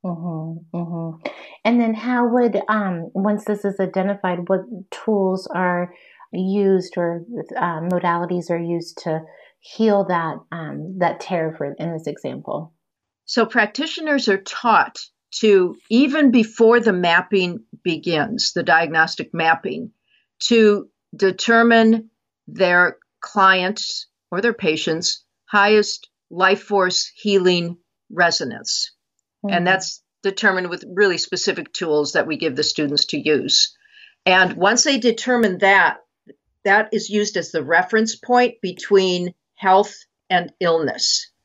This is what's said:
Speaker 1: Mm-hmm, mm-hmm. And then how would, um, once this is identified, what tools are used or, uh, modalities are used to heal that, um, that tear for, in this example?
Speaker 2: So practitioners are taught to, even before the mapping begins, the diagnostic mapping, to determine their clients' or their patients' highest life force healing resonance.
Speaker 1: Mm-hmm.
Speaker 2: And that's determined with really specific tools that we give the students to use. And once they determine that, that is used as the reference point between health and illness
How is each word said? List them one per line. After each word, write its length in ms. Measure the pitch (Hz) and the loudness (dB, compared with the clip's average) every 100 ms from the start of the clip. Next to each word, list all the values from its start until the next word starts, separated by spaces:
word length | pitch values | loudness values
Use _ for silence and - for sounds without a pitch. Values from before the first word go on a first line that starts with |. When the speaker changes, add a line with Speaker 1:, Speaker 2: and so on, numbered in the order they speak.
| 180 | -8
Speaker 1:
Mm-hmm, 720 | 165 170 160 160 165 - 175 | -6 -6 -6 -8 -12 -10 -8
mm-hmm. 500 | 170 170 165 160 - - - - 220 | -6 -6 -8 -8 -12 -14 -20 -6 0
And 160 | 240 | 2
then 120 | 226 | 2
how 340 | 220 233 247 240 | -2 -2 0 2
would, 320 | 247 240 196 - | 2 2 0 -2
um, 400 | 214 196 170 165 | -2 -2 -6 -6
once 300 | 190 196 214 | -2 -2 -2
this 220 | 214 208 202 | -4 -4 -4
is 140 | 196 | -4
identified, 680 | 185 190 190 196 185 175 175 | -4 -2 -2 -2 -4 -4 -2
what 140 | 190 190 208 190 | -2 -4 -16 -16
tools 580 | - - 208 190 190 190 | -8 -2 0 0 -2 -4
are 400 | 196 180 175 180 - _ _ - | -2 0 0 -4 -10 _ _ -12
used 640 | 180 185 202 196 190 175 - | -6 -2 0 2 2 0 -4
or, 300 | 170 170 175 240 143 - | -4 -4 -10 -12 -10 -6
uh, 240 | 175 160 | -4 -4
modalities 680 | 170 180 180 170 175 180 170 | -4 -2 -2 -2 -2 -6 -4
are 80 | 170 | -6
used 420 | 170 170 170 - | -4 -6 -8 -12
to 240 | 180 160 156 - _ _ | -6 -6 -8 -20 _ _
heal 460 | - - 220 202 190 | -20 -2 2 2 0
that, 320 | 175 165 156 _ | -2 -4 -8 _
um, 480 | 170 156 143 160 190 | -14 -12 -12 -12 -2
that 200 | 170 - | -2 -2
tear 340 | - 180 160 160 | -6 -4 -4 -6
for, 80 | 143 | -10
in 260 | 139 160 | -6 -8
this 160 | 160 160 | -6 -8
example? 680 | 151 139 131 - 147 160 _ _ _ _ _ - | -10 -10 -10 -10 -10 -10 _ _ _ _ _ -6
Speaker 2:
So 200 | - 220 | -2 0
practitioners 840 | 247 208 - 311 339 311 285 220 | 0 -2 -4 -8 -6 -2 -2 0
are 120 | 196 | -2
taught 580 | 196 - 240 185 - - - _ _ - | -4 -4 2 2 0 -6 -20 _ _ -2
to, 360 | 220 196 180 - _ | 4 4 4 -4 _
even 420 | 226 277 302 285 | 2 2 4 4
before 480 | 233 220 - 226 240 | 4 2 4 4 6
the 140 | 226 | 2
mapping 720 | 180 175 170 180 202 180 170 _ - | 0 2 2 2 -2 -2 -6 _ -8
begins, 720 | 180 156 - 160 131 - - | -6 -4 -2 -2 -2 -4 -4
the 100 | 175 | -4
diagnostic 680 | 175 165 165 160 160 - - | 2 2 2 0 0 -2 -8
mapping, 580 | 170 160 170 156 160 - _ _ _ _ _ | -2 0 0 -2 -10 -12 _ _ _ _ _
to 460 | - 233 214 208 - _ _ - | 2 4 4 2 -4 _ _ -2
determine 960 | 190 185 - 233 233 226 220 226 220 _ _ _ - | -2 0 2 4 6 6 6 2 -2 _ _ _ -20
their 500 | - 180 180 180 - _ _ | -2 2 4 2 0 _ _
clients' 880 | - 202 190 185 180 214 - - - _ _ | -6 2 4 4 0 -4 -8 -10 -14 _ _
or 120 | 175 | -2
their 120 | 233 | -2
patients' 680 | 233 185 156 - 160 180 - _ _ _ | 0 -2 -2 -2 -4 -4 -6 _ _ _
highest 640 | 208 202 214 208 - - _ _ | 2 4 4 2 -6 -14 _ _
life 340 | 175 185 208 | 0 2 2
force 480 | - 202 180 - - - | 0 0 2 0 -6 -6
healing 640 | 208 196 185 180 170 175 _ _ _ | 0 2 2 0 -2 -10 _ _ _
resonance. 800 | 170 170 - 135 113 - - - _ _ _ _ _ 202 | 0 0 2 -6 -10 -8 -6 -8 _ _ _ _ _ -4
Speaker 1:
Mm-hmm. 100 | 180 | -2
Speaker 2:
And 120 | 175 | 0
that's 360 | 190 - - _ _ | 0 -2 -14 _ _
determined 480 | 196 190 214 185 180 | -6 0 0 0 -4
with 140 | 180 - | -8 -8
really 240 | 180 208 175 | 2 2 2
specific 540 | - 175 - 175 151 | -4 -4 -2 -4 -8
tools 420 | - 170 151 147 | -8 0 0 2
that 140 | 165 160 | 0 -2
we 80 | 151 | -2
give 200 | 160 131 | -4 -2
the 80 | |
students 420 | 151 - 147 143 - | -4 -2 -2 -2 -2
to 140 | 151 | -2
use. 560 | 147 147 - - - _ _ _ - _ - | 0 0 2 0 0 _ _ _ -20 _ 2
And 280 | 185 180 | 4 2
once 300 | 170 190 233 | 2 2 2
they 140 | 311 277 | 2 2
determine 640 | 214 226 247 240 220 180 | 2 0 0 2 2 2
that, 400 | 196 196 170 - _ _ _ - _ _ 196 | 4 6 4 0 _ _ _ -20 _ _ 2
that 240 | 202 214 | 2 2
is 180 | 220 214 | -4 -2
used 280 | 208 208 190 | -2 0 -4
as 140 | 160 | -4
the 120 | 165 | -6
reference 540 | 135 170 180 220 220 - | 2 2 4 0 0 -4
point 380 | - 247 247 - | 0 2 2 -2
between 720 | 185 180 - 202 190 180 180 - _ _ | -10 -8 2 2 4 -2 -4 -10 _ _
health 400 | 196 185 151 - _ _ _ | 4 4 4 -6 _ _ _
and 220 | 180 175 _ | -2 -2 _
illness 720 | 175 165 143 - - - - _ | 0 2 0 -4 -4 -4 -6 _